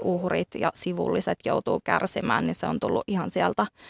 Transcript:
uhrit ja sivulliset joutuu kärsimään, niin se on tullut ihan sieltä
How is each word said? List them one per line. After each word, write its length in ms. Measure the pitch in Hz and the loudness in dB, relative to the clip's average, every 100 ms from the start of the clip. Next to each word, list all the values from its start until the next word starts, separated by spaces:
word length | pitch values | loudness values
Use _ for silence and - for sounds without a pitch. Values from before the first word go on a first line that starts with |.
uhrit 520 | - 175 180 170 180 | 0 0 0 0 -2
ja 160 | - - | -2 -2
sivulliset 640 | - 185 175 175 180 - - | 0 -2 -2 0 0 0 -2
joutuu 360 | - - - - | 0 0 0 -2
kärsimään, 640 | - 170 185 - - 113 160 | 2 2 2 0 2 2 2
niin 80 | |
se 120 | 170 - | -2 -2
on 140 | 160 | -2
tullut 240 | - 87 - | 0 -2 0
ihan 220 | 190 180 | -2 -2
sieltä 360 | 180 175 175 208 _ | 0 0 0 -2 _